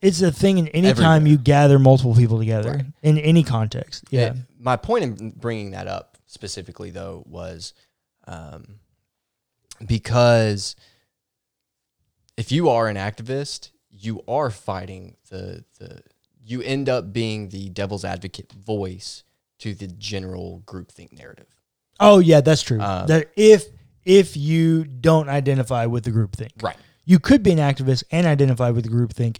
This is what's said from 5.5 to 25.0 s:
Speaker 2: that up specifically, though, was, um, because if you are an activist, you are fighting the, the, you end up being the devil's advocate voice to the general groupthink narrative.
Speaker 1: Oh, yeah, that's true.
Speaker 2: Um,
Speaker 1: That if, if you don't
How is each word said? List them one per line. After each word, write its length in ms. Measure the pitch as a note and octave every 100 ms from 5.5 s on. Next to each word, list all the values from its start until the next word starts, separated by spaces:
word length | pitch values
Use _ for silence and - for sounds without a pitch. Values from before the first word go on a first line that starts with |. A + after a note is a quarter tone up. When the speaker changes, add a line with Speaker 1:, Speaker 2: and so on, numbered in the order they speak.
| A2+ G2+
Speaker 2:
that 160 | F#2 F#2+
up 300 | F#2 - _ _
specifically, 640 | - G2 - F2+ - F#2+
though, 340 | F2 F2+ E2+ -
was, 460 | F2 F2+ E2 - _ _ _ _ _ -
um, 520 | E2+ D#2 D#2 - G#2+ _ _ _ _ _ _ _ _ _ - A2
because 920 | A2+ - A#2+ A#2+ A#2 A2 G2+ F#2+ - _ _ _ _ _ _ _ _ _ _ _ _ _ _ _ -
if 160 | A2+
you 160 | C#3 E3+
are 180 | A#2 A2+
an 80 | G2+
activist, 720 | G2 G#2 A2+ C3+ C#3+ - - _ _
you 320 | G2 G#2+ A2 -
are 220 | B2+ C#3+
fighting 640 | G2+ - F#2+ F#2 F#2+ F#2 F2 _
the, 340 | F#2+ F#2+ F2+ _ _
the, 220 | F#2 F2+ _ _ _ _
you 180 | A2 B2
end 260 | A#2+ C3+ C3+
up 240 | B2+ G2+
being 360 | G#2+ A2+ G#2+ G2+
the 200 | G2 G2
devil's 340 | F2+ G2 G2+
advocate 480 | F#2 F2 F#2 - -
voice 720 | G2 G2 G#2+ F#2+ F#2 - - _ _ _ _
to 160 | A2+ G2
the 120 | G2
general 760 | F2+ G2+ G2+ F#2 F2+ F2 F2+ G2+
groupthink 480 | F#2+ E2+ _ F2
narrative. 320 | - C2 - _ _ _ _ _ _
Speaker 1:
Oh, 180 | G#3 G3+
yeah, 220 | E3+ D#3
that's 220 | C#3 D#3
true. 180 | - A2+
Speaker 2:
Um, 240 | G2+ F#2 F#2+
Speaker 1:
That 240 | D#3+ D3+ -
if, 280 | G#3+ G#3 - - _ _
if 320 | - G3 F#3 D3+
you 480 | D3 D#3+ E3 D#3+
don't 460 | D#3 B2+